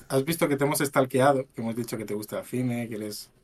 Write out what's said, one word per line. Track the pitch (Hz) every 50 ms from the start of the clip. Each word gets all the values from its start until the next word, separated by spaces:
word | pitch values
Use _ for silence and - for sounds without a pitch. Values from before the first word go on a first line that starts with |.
| - -
has | - 135 135
visto | 151 165 170 170 156
que | 143
te | 135 143
hemos | 139 151 -
stalkeado, | 151 135 - 147 135 127 - 131 127 139 143 131 131 - _
que | -
hemos | 113 113 113
dicho | 120 117 117 - 110
que | 110
te | 107 104
gusta | 104 107 - - 98
el | 95
cine, | - - 123 127 123 120 120 117 110
que | 117
eres | 104 107 107 104 - - - _ _